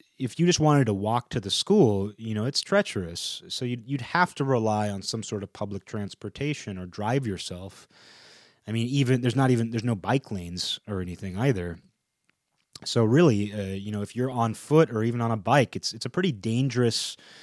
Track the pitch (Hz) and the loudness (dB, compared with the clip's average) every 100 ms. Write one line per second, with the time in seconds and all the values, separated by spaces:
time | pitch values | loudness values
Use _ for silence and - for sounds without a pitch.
0 | _ - 127 - 175 175 151 147 120 98 | _ -8 -6 2 2 4 6 6 4 2
1 | 104 120 - 127 98 - - 208 127 101 | 0 -2 -2 -6 -4 -2 2 6 6 4
2 | 101 107 113 107 117 - - 196 196 107 | -2 -6 -6 -4 -2 -4 0 0 0 -4
3 | 85 87 - - - - 123 120 110 139 | -6 -8 -10 -10 -10 -6 -4 -6 -4 -6
4 | 120 170 180 - 139 127 110 107 104 98 | 0 2 2 0 0 2 2 2 0 -4
5 | 95 113 104 104 98 - 104 98 - 107 | -6 -6 -6 -6 -8 -8 -8 -8 -8 -8
6 | 98 - 104 - 147 147 - 92 90 87 | -8 -10 -12 -6 -6 -4 -8 -10 -10 -6
7 | 104 135 123 92 - 90 95 - - _ | -2 0 -2 -4 -8 -12 -14 -18 -20 _
8 | - - - - _ _ - 113 120 139 | -20 -20 -20 -20 _ _ -6 -2 0 2
9 | 127 127 123 117 131 123 117 117 120 104 | 4 2 2 2 4 4 2 -2 -2 -2
10 | 92 135 - 101 87 90 - - - 98 | 0 -2 -2 -8 -8 -6 -6 -8 -6 -6
11 | 90 85 98 92 135 101 87 85 _ _ | -6 -8 -8 -2 0 0 -4 -8 _ _
12 | _ _ _ _ _ _ _ - - 120 | _ _ _ _ _ _ _ -14 -4 2
13 | 110 131 170 104 104 104 95 98 101 104 | 4 6 6 6 0 -4 -6 -6 -6 -6
14 | 104 117 131 127 117 104 - 151 160 113 | -6 -4 -2 0 0 -2 2 4 4 2
15 | 113 120 117 110 98 139 120 - - 117 | 0 0 0 0 4 4 4 0 -8 -8
16 | 123 - 185 107 113 117 135 120 120 - | -6 -2 -2 0 -2 0 2 2 2 2
17 | - - - - | -4 -10 -18 -20